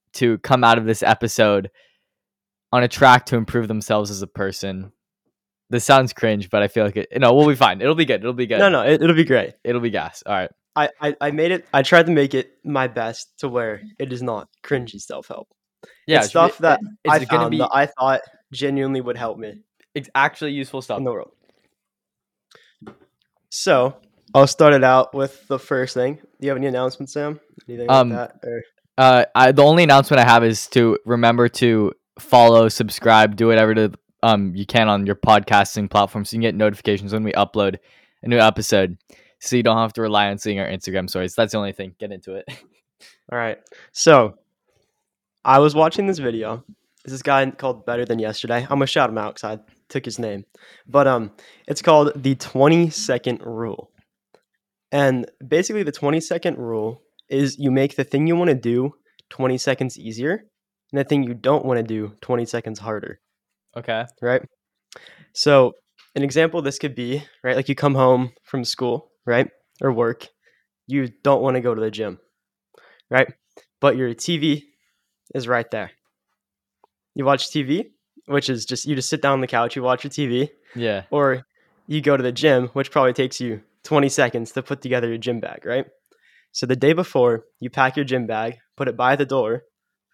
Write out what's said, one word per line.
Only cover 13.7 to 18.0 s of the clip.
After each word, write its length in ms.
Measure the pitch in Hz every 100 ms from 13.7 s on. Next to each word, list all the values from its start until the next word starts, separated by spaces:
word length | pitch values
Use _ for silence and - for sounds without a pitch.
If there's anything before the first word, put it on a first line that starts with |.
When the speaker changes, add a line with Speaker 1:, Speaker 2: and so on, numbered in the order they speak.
| 104 107 -
Speaker 2:
it 140 | 139
is 100 | 123
not 260 | 127 107 - _
cringy 380 | - 135 120 101
self-help. 480 | - - - - - _ _ _ - _ -
Speaker 1:
Yeah, 120 | 156
Speaker 2:
It's 80 | 104
Speaker 1:
it's 40 |
Speaker 2:
stuff 300 | 165 170 -
Speaker 1:
re-, 80 | 160
Speaker 2:
that 120 | 143 107 -
Speaker 1:
it's 120 | 151
Speaker 2:
I 40 | 151
Speaker 1:
gonna 180 | 127 123
Speaker 2:
found 80 | 117
Speaker 1:
be 80 | 113
Speaker 2:
that 120 | 127
I 140 | 135 143
thought 340 | -